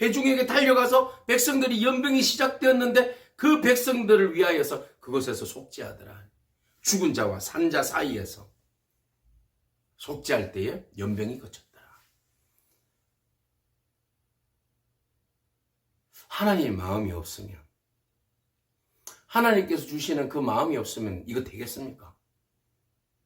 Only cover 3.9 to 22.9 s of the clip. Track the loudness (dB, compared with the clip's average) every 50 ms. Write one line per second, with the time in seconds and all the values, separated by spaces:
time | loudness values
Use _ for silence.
3.9 | -2 0 4 6 6 6 6 4 2 2 2 2 4 2 0 -2 -4 -8 -10 -14
4.9 | _ _ -10 -4 -4 -2 -2 -2 -6 -6 -8 -12 -12 -14 -18 -18 -14 -14 -14 -14
5.9 | -14 -16 -20 -20 -20 -20 -20 -20 _ _ _ _ _ _ _ _ _ _ -2 -2
6.9 | 0 2 2 0 0 0 -2 -2 -4 -4 -8 -8 -4 -2 0 0 2 0 -2 -2
7.9 | -2 -4 -4 -4 -4 -6 -8 -10 -14 -18 -20 -20 _ _ _ _ _ _ _ _
8.9 | _ _ _ _ _ _ _ _ _ _ _ _ _ _ _ _ _ _ _ _
9.9 | _ -20 -16 -14 -14 -10 -4 -2 0 0 -2 -2 -6 -6 -6 -6 -6 -8 -12 _
10.9 | -12 -8 -6 -4 -4 -4 -4 -6 -8 -10 -14 -20 -20 -20 _ _ _ _ _ _
11.9 | _ _ _ _ _ _ _ _ _ _ _ _ _ _ _ _ _ _ _ _
12.9 | _ _ _ _ _ _ _ _ _ _ _ _ _ _ _ _ _ _ _ _
13.9 | _ _ _ _ _ _ _ _ _ _ _ _ _ _ _ _ _ _ _ _
14.9 | _ _ _ _ _ _ _ _ _ _ _ _ _ _ _ _ _ _ _ _
15.9 | _ _ _ _ _ -20 -18 -10 -6 -2 0 2 2 2 0 -2 -4 -6 -4 -4
16.9 | -4 -4 -4 -4 -6 -8 -10 -12 -14 -16 -16 -18 -18 -20 _ _ _ _ _ _
17.9 | _ _ _ _ _ _ _ _ _ _ _ _ _ _ _ _ _ _ _ _
18.9 | _ _ -20 -20 -20 _ _ -4 0 2 4 4 4 4 2 0 -2 -4 -4 -6
19.9 | -8 -8 -4 -4 -2 -2 -2 -4 -4 -4 -2 -2 0 0 0 0 -2 -4 -4 -8
20.9 | -8 -8 -8 -8 -8 -8 -10 -8 -8 -8 -8 -8 -12 -14 -12 -12 -12 -12 -12 -14
21.9 | -16 -18 -20 -20 -20 _ _ _ _ _ _ _ _ _ _ _ _ _ _ _